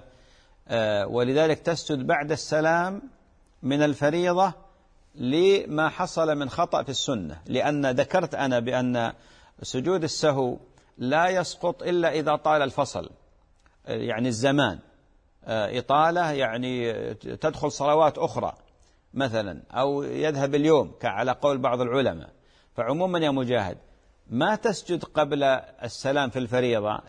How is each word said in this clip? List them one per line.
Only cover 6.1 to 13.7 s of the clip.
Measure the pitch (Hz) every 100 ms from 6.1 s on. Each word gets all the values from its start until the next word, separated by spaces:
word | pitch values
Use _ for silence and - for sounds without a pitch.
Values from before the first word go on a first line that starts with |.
| - 160 147
من | 135
خطأ | - 175 151
في | 139
السنة، | 120 160 120 80 78 -
لأن | 127 123 147 139
ذكرت | 127 135 185 170 -
أنا | 135 123
بأن | 117 127 127 123 113 - - - - -
سجود | - 127 143 185
السهو | 156 - 156 139 127 - - _ _ -
لا | 123 151 180
يسقط | 185 175 - 175 165
إلا | 170 175 165
إذا | 151 151 151
طال | 156 151
الفصل، | 135 - 139 98 80 - _ _ _ _ _